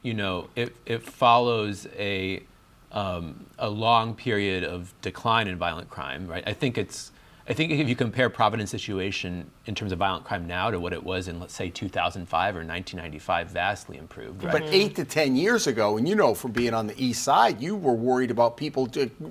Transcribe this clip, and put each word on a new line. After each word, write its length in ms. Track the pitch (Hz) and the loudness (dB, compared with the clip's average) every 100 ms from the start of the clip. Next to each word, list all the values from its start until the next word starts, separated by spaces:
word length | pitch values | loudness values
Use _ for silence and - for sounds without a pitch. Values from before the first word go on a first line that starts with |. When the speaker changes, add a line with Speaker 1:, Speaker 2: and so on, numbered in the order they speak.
Speaker 1:
you 120 | 123 | -6
know, 340 | 110 98 90 80 - | -2 -2 -2 -4 -4
it, 180 | 120 - | -4 -6
it 200 | - 117 | -6 -6
follows 840 | - - 123 120 120 113 104 95 - - | -6 2 6 6 6 2 0 -4 -10 -6
a, 460 | 101 98 95 95 - - _ - - | -2 -2 -2 -4 -8 -20 _ -20 -10
um, 560 | - 98 90 82 - - - | -4 -2 -4 -6 -10 -16 -6
a 100 | 110 | -6
long 460 | 104 110 117 113 113 | 0 4 6 4 -4
period 480 | 127 104 101 92 | -2 0 2 0
of 280 | 82 90 90 - | -2 -6 -10 -8
decline 460 | 95 - 117 113 104 | -8 -4 2 2 2
in 120 | 87 | -2
violent 300 | 85 80 - | -2 -4 -8
crime, 380 | - 69 69 90 | -10 -8 -8 -8
right? 160 | 85 | -6
I 100 | - | -4
think 220 | 104 135 120 | -2 -2 -2
it's, 360 | 92 - - - - - - | -4 -6 -14 -18 -20 -18 -6
I 60 | |
think 180 | 117 160 | -2 0
if 160 | 147 143 | 2 2
you 80 | 127 | 0
compare 340 | 120 127 120 | 0 2 2
Providence's 400 | - 110 110 101 | 4 2 2 -4
situation 800 | 107 - 95 98 98 90 87 - - - | -6 -4 -2 -2 -4 -4 -6 -10 -14 -8
in 80 | |
terms 160 | 101 104 | -6 -4
of 80 | 87 | 0
violent 260 | 98 87 | 0 0
crime 220 | - 101 85 | -4 -6 -4
now 240 | 90 104 | -2 0
to 80 | 92 | 0
what 140 | 87 | -4
it 100 | 85 | -6
was 240 | - 92 90 | -4 -4 -4
in, 140 | 85 | -8
let's 120 | 90 | -10
say, 180 | - 92 | -8 -8
two 180 | - 98 | -6 -6
thousand 400 | 95 87 95 87 | 0 0 -2 -2
five 260 | 80 95 | 0 0
or 80 | 90 | -2
nineteen 380 | 82 85 92 92 | -6 -8 -8 -10
ninety-five, 480 | 82 76 - 87 85 | -10 -10 -2 -2 -2
vastly 500 | 87 92 101 - 67 | -2 -2 -2 -8 -16
improved, 460 | 76 - - 95 | -16 -14 -14 -8
right? 80 | - | 0
Speaker 2:
But 100 | 151 156 | 0 4
eight 220 | 190 208 | 4 4
to 100 | - | 0
ten 300 | - 156 147 | -2 2 4
years 320 | 131 196 233 - | 4 4 4 2
ago, 300 | 113 104 107 | 2 2 4
and 120 | 147 | 2
you 60 | |
know 200 | 208 147 | 4 4
from 180 | 101 127 | 4 -2
being 200 | 113 120 | 0 0
on 140 | 113 107 | 0 -2
the 80 | 101 | -2
east 200 | 127 117 | -2 0
side, 360 | - 160 226 104 | 4 6 6 4
you 140 | 151 | -2
were 200 | 208 151 | 0 2
worried 360 | 117 123 127 123 | 2 4 2 2
about 260 | 113 117 - | 4 4 4
people 300 | 147 139 123 | -4 -2 -2
d-, 240 | 151 127 - 160 | 0 -2 -4 -14